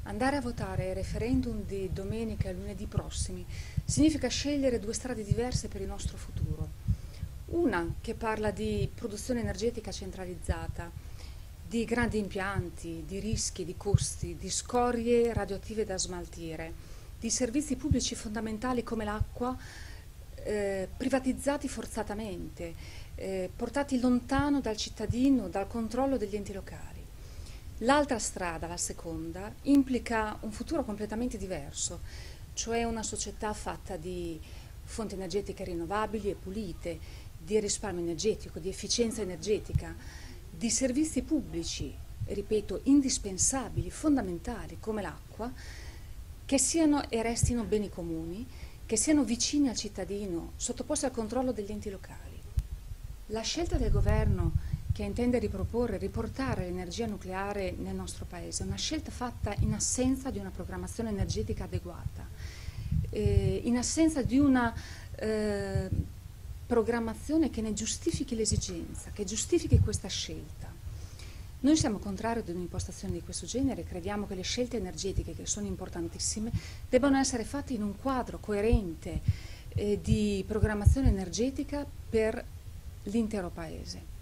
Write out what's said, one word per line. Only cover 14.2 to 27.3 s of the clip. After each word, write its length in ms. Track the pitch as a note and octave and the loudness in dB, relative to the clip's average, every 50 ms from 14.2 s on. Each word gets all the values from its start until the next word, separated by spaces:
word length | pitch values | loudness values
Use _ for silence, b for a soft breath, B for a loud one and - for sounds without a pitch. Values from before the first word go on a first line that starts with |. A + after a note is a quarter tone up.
| - F3 F3 | -6 -6 -6
di 120 | D3 - F#3 | -6 -6 -4
scorie 840 | - - - - - B3 A#3+ B3 A#3+ A#3 A3+ A#3+ A#3+ A#3 A#3 A#3 A3 | -4 -4 -2 2 2 4 4 4 4 2 4 6 6 6 6 6 4
radioattive 500 | G#3 G3+ F3+ G3 F#3 - - A3 G#3+ G#3 | 2 0 0 -2 -6 -4 -4 -2 -2 0
da 140 | G#3 F#3 | 0 0
smaltire, 760 | F#3 - F3+ F#3 F3 E3+ - - E3 E3+ D#3+ D#3+ D#3+ E3 E3 - B B B B B B B B - | -2 -2 -2 -4 -6 -6 -8 -8 -8 -8 -6 -6 -6 -6 -8 -8 B B B B B B B B -6
di 100 | - A3+ | -2 -2
servizi 460 | - - B3+ A3+ A3+ D4+ D4 - C4 | 2 2 2 2 2 0 0 0 -2
pubblici 400 | B3+ - D4+ C4+ B3 - - A#3 | -2 2 4 4 4 4 0 -4
fondamentali 680 | - - A3 G#3+ A3+ G#3+ A3 A3 G#3+ A#3 B3+ B3+ A#3+ A#3 | -4 -6 -4 -4 -4 -4 -4 -4 -2 -2 0 0 0 0
come 200 | - A#3 A3 G#3+ | -2 -4 -2 -2
l'acqua, 540 | G#3 G#3 G#3+ G#3 - - - A#3+ B3 B3+ B B B B B B B B B B B - - - - - | -2 -2 -2 -2 -4 -2 -4 -2 -2 -2 B B B B B B B B B B B -16 -16 -16 -14 -12
eh, 520 | - - - G#3+ G#3 G3+ G3 G3 F#3+ F#3 - - | -8 -6 -2 -2 0 0 0 0 -2 -4 -4 -6
privatizzati 720 | - B3+ B3+ C4+ C4 C4 C4 B3 C4 - C#4 C#4+ D4 C#4+ | -4 0 2 2 4 4 2 0 2 0 0 0 0 -2
forzatamente, 1040 | C4 - A3+ A3+ - - A3+ G#3 - G#3 G#3 A3+ G#3+ F3+ E3+ F3 - - - F3 E3+ D#3+ B B B B B B B B | -4 -4 -4 -6 -4 -4 -4 -4 -2 -4 -4 -4 -4 -6 -6 -6 -8 -8 -8 -8 -8 -8 B B B B B B B B
eh, 340 | - - F#3+ F#3+ F#3+ F3+ F3+ - | -6 -4 -2 -2 -2 -2 -4 -4
portati 460 | - A#3 A#3 - C#4+ C#4 C#4 C4+ B3 | -4 -6 -2 0 0 2 2 2 4
lontano 600 | A#3+ B3+ B3 A#3+ - - C4+ C#4 C#4+ D4 C#4+ C#4 | 6 6 6 4 4 2 2 4 4 4 4 4
dal 160 | - A3 G#3+ | 2 0 -2
cittadino, 720 | - - - - - A3 G3 - A#3+ B3+ C#4 C4+ B3 G3+ F3+ | -2 -4 -6 -4 -4 -2 0 2 6 6 8 6 6 4 2
dal 180 | - G3 G3 | 0 -2 -2
controllo 480 | - - A#3 A3+ G#3+ - B3 C4+ C#4 C4+ | 0 -2 -2 -2 0 2 2 2 4 4
degli 220 | A#3+ G#3 G3 G3 | 2 0 -2 -2
enti 160 | G#3 G3+ - G3 | -4 -4 -4 -6
locali. 420 | G3 - - E3 - - - - - - - - B B B | -8 -8 -8 -10 -10 -10 -10 -10 -10 -12 -12 -12 B B B